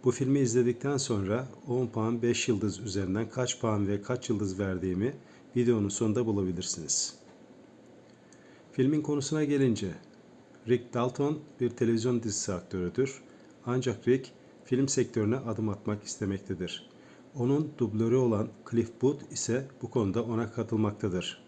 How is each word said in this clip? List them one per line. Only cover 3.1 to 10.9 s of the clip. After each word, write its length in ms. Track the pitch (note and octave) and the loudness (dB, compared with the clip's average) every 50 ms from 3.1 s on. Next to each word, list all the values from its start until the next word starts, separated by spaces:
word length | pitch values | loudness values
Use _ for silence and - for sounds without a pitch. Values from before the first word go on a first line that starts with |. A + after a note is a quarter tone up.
| F#2+ G#2 A#2 - | 0 -2 -2 -4
kaç 320 | - B2+ B2+ A#2+ - - | -2 -4 -2 -2 -4 -2
puan 260 | - A2+ G#2+ G2+ G2+ G2 | 0 0 2 2 2 0
ve 140 | G2+ G2 | 0 -2
kaç 280 | G2+ - B2+ B2 - - | -2 -4 -4 -4 -2 -2
yıldız 300 | A#2+ G2+ G#2 G2 F#2+ F#2 | -2 -2 0 -4 -2 -2
verdiğimi 540 | G2+ F#2+ F#2+ F2+ E2+ F#2 F2+ F#2 G2+ B2+ D3 - - - - - - - - | -2 -2 -2 -2 -2 -2 0 0 0 -2 -2 -6 -16 -20 -20 -20 -20 -6 -2
videonun 340 | B2 A#2+ A#2 A#2+ A2 G2+ G2+ | 0 4 4 4 4 2 0
sonunda 360 | G2 - A#2 A2 G#2 A#2 A#2+ | 0 0 0 0 2 2 2
bulabilirsiniz. 920 | A2 G#2+ G2+ G2 F#2 F2+ E2+ F#2 - - - D#2+ C#2+ - - - - - - - - - - - - - - - - - - - - - - - - - - - - - - - - - - - - | 0 0 0 0 0 -2 -4 -4 -6 -6 -6 -4 -4 -2 -2 -2 -4 -8 -14 -20 -20 -20 -20 -20 -20 -20 -20 -20 -20 -20 -20 -20 -20 -20 -20 -20 -20 -20 -20 -20 -20 -20 -20 -20 -20 -20 -20 -20 -12
Filmin 300 | - - C3 C3+ D3+ D3+ | -2 2 2 2 2 2
konusuna 420 | D3 D3 D3 C#3+ C#3 - D#3+ D#3 D3+ | 0 0 -2 -2 0 0 0 0 2
gelince, 480 | C#3 C#3+ C#3+ C3+ B2+ A2+ G#2 G#2 F#2 D#2+ - - - - - - - - - - - - - - A2 | 2 4 4 4 4 4 2 -2 -6 -6 -8 -14 -20 -20 -20 -20 -20 -20 -20 -20 -20 -20 -18 0 0
Rick 260 | B2 B2 - - | 0 0 0 -2